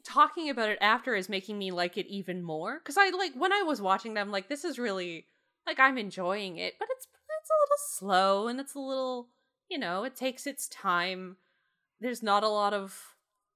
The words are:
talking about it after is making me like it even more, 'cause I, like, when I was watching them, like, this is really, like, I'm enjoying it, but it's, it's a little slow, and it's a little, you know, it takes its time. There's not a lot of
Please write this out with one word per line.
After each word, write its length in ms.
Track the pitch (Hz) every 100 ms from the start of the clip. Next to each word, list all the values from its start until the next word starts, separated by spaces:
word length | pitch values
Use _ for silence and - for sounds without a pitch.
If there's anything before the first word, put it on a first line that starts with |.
talking 460 | - 285 302 339 302
about 180 | 247 214
it 100 | 208
after 340 | 208 240 262 208
is 140 | 185
making 280 | 196 196 208
me 140 | 190
like 240 | 180 175 202
it 100 | -
even 340 | 196 190 180
more, 380 | 170 156 185 294
'cause 160 | - 320
I, 140 | 392
like, 220 | 370 359 254
when 180 | 339
I 80 | 403
was 200 | 330 240
watching 320 | 190 190 233
them, 160 | 214 202
like, 200 | 202 190
this 160 | 285 349
is 120 | 240
really, 500 | 240 190 175 160 - _ _ _ -
like, 140 | 302
I'm 180 | 269 262
enjoying 600 | 202 185 180 202 196 170
it, 160 | 180 -
but 100 | 453
it's, 160 | 523 - _ - 622
it's 100 | 640
a 120 | 622
little 160 | 571 571
slow, 680 | - - 196 185 190 196 226
and 100 | 247
it's 160 | 277 277
a 40 |
little, 500 | 269 262 262 247 240 _ _ _ -
you 80 | 330
know, 280 | 185 185 254
it 100 | -
takes 320 | 262 254 285
its 220 | 277 -
time. 680 | - 196 175 180 185 185 190 _ _ _ _ _ -
There's 240 | 247 220
not 180 | 220 202
a 60 | 214
lot 260 | 208 202
of 440 | 208 196 - - _ _ _ _